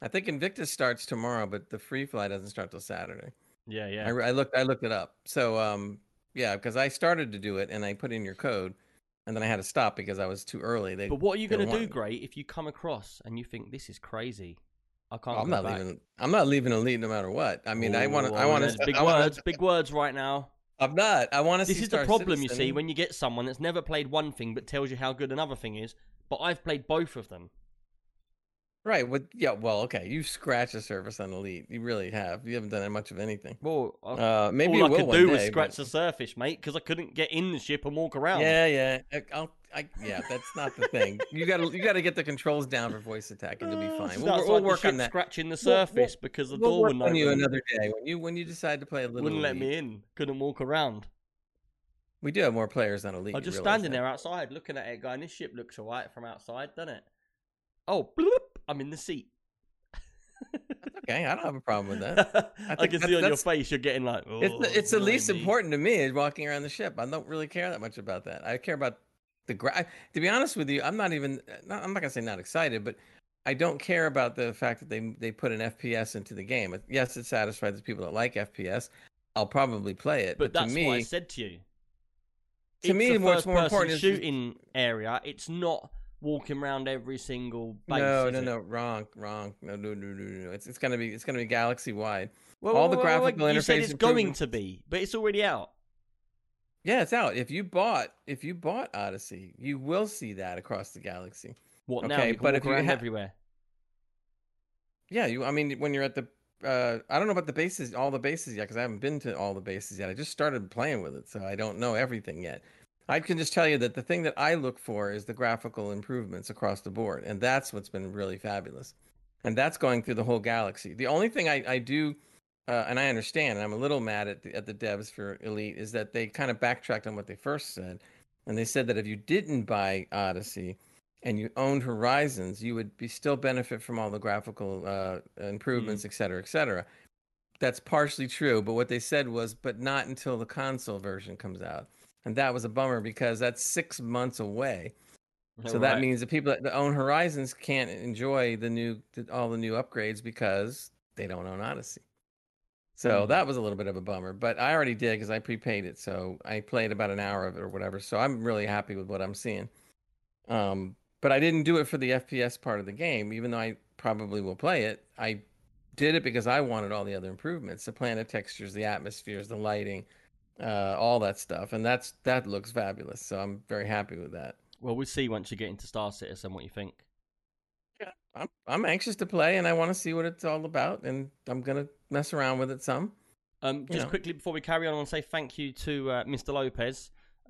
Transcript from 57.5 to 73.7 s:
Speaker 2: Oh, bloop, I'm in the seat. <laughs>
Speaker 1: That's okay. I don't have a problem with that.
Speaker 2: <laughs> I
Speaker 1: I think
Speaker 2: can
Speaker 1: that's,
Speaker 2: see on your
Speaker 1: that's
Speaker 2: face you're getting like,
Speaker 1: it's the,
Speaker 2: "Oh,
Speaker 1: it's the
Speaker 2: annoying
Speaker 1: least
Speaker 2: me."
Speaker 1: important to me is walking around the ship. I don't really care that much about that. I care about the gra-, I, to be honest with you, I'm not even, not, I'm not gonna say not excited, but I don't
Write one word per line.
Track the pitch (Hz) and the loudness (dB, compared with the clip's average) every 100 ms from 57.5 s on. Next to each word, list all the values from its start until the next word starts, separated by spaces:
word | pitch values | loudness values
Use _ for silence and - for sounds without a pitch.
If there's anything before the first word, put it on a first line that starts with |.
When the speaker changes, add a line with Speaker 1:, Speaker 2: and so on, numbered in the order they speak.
| _ _ _ - | _ _ _ -2
Speaker 2:
Oh, | 185 - - | 0 0 2
bloop, | 349 494 - - - | 6 6 2 -8 -8
I'm | 143 | -6
in | 139 | -6
the | 151 | -8
seat. | - 151 - _ _ _ _ _ _ | -8 -8 -10 _ _ _ _ _ _
<laughs> | - - - _ _ - | -14 -14 -20 _ _ -12
Speaker 1:
That's | 294 - - 285 381 - | -10 -10 -12 -12 -10 -2
okay. | 127 151 | 0 0
I | 196 | 0
don't | 170 | -2
have | 135 | -2
a | |
problem | - 104 98 | 0 0 0
with | 104 | -2
that. | 104 190 - - - | 2 4 6 4 0
Speaker 2:
<laughs> | - | -6
I | - | -6
Speaker 1:
I | 156 | 2
think | 165 | 2
Speaker 2:
can | 165 | 4
Speaker 1:
that's, | 175 | 4
Speaker 2:
see | 175 | 6
on | |
your | 180 | 6
Speaker 1:
that's | 143 | 4
Speaker 2:
face | 180 156 131 | 4 2 2
you're | 139 | 0
getting | 135 131 | 2 2
like, | 123 117 - | 0 -2 -4
Speaker 1:
it's | 113 190 - | 0 0 2
the, | - | 2
Speaker 2:
"Oh, | 214 | 2
Speaker 1:
it's | 208 | 4
the | 220 | 4
Speaker 2:
annoying | 196 | 6
Speaker 1:
least | 247 220 | 4 2
Speaker 2:
me." | 175 | 2
Speaker 1:
important | 165 233 175 | 4 2 2
to | 147 | 2
me | 175 214 | 4 4
is | 135 | 4
walking | 135 143 143 147 | 2 0 -2 -4
around | 143 | -4
the | 147 | -4
ship. | - 208 - | -6 -6 -4
I | 123 | -4
don't | 156 - | -6 -6
really | 156 151 | -6 -6
care | 180 180 | -4 -4
that | 151 | -4
much | 110 120 | -8 -8
about | 98 92 - | -8 -6 -8
that. | 82 82 | -8 -4
I | 127 | -4
care | - 151 | -4 -2
about | 131 113 _ _ _ _ - | -2 -4 _ _ _ _ -8
the | |
gra-, | 101 127 | -2 0
I, | - 170 - - | 0 -2 -8 -8
to | - | 0
be | 175 | 2
honest | 233 294 214 | 4 2 0
with | 139 | 2
you, | 143 | 2
I'm | 135 214 | 2 0
not | 190 | 0
even, | 156 139 135 - 104 - | 0 -2 -4 -10 -16 -8
not, | 202 | -6
I'm | 185 | -4
not | 196 | -2
gonna | 147 | -2
say | 127 | -2
not | 113 95 | -4 -6
excited, | - 165 156 113 | -4 0 0 0
but | 104 101 - - _ _ 131 | -4 -8 -16 -20 _ _ -4
I | |
don't | 131 170 | 2 2